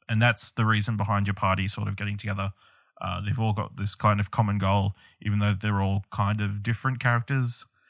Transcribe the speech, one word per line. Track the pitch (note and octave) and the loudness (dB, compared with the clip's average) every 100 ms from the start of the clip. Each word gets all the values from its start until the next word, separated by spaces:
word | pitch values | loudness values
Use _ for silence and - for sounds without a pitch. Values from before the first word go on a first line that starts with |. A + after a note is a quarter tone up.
| - | -4
and | A2 | 2
that's | A#2+ A2 - | 4 2 -2
the | - | 0
reason | A2 G#2+ G#2 G#2+ | 2 2 2 -2
behind | G#2+ G2+ G2+ | 0 0 0
your | |
party | G2 G2 F#2+ F#2+ | 0 0 0 0
sort | - G2+ | -2 -2
of | G2 | -4
getting | G2+ G2+ | -6 -6
together. | G#2 G2 G2 - _ _ _ - | -6 -4 -4 -8 _ _ _ -10
Uh, | F#2 F2+ | -8 -4
they've | G2+ G#2+ | -4 -2
all | A2+ | 0
got | G#2 - - | -2 -4 -4
this | G2+ | -4
kind | - G#2+ G2+ | 0 2 2
of | G#2 | 2
common | - G#2 G2+ | 0 0 0
goal, | F#2+ G2+ G2+ - - _ | 2 2 2 -2 -10 _
even | G#2+ G#2 | -2 0
though | G#2 | 2
they're | F#2+ G#2+ G2+ | 0 0 0
all | G2 G2 - | 2 0 -2
kind | - G2+ G#2+ | 0 0 2
of | G2+ G2+ | 0 -2
different | G#2+ A2+ C3+ B2 | -2 -2 -2 -2
characters, | B2+ A#2+ A#2 C3+ A#2+ - - _ _ | 0 0 0 0 0 -2 -8 _ _